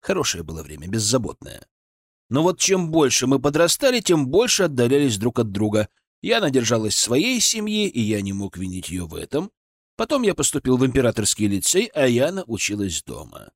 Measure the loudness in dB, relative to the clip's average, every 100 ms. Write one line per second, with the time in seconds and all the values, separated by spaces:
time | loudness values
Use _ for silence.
0 | -4 -2 -2 -2 -4 -6 -10 -14 -6 -2
1 | 0 0 -2 -10 -14 -18 -20 _ _ _
2 | _ _ _ 0 0 0 0 2 2 4
3 | 4 2 2 2 2 2 2 4 2 2
4 | 2 2 4 2 2 2 0 2 2 4
5 | 2 0 -2 0 -2 0 0 0 -2 _
6 | _ _ -2 0 2 2 2 0 0 -2
7 | 0 2 2 0 0 -2 -2 -2 -2 -2
8 | -2 -2 -2 -6 -8 -8 -8 -8 -8 -8
9 | -8 -10 -6 -6 -6 _ _ _ _ -8
10 | -2 0 0 0 -2 -2 0 2 4 4
11 | 2 2 -2 0 0 0 0 0 0 0
12 | 2 2 0 -2 -6 -6 -4 -2 -4 -4
13 | -8 -14 -14 -18 -20